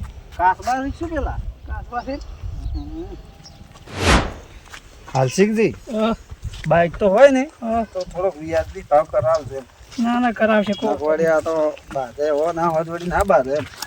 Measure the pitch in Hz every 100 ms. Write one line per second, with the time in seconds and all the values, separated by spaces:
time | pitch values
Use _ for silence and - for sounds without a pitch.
0 | - - - - 180 185 - 254 269 262
1 | 330 320 247 - - - - - - 240
2 | 240 277 - - - - - - - -
3 | 196 - - - - - - - - -
4 | - - - - - - - - - -
5 | - 131 131 - 208 220 208 113 - 220
6 | 220 214 - - - - 160 160 170 -
7 | 208 196 277 262 285 - 226 226 220 185
8 | 180 170 190 151 160 165 160 185 185 147
9 | 156 160 156 160 135 135 127 - - -
10 | 233 240 247 214 220 214 202 196 220 139
11 | 147 156 165 156 156 160 151 143 - 139
12 | 123 117 147 143 160 165 170 160 165 165
13 | 175 165 202 170 131 143 - -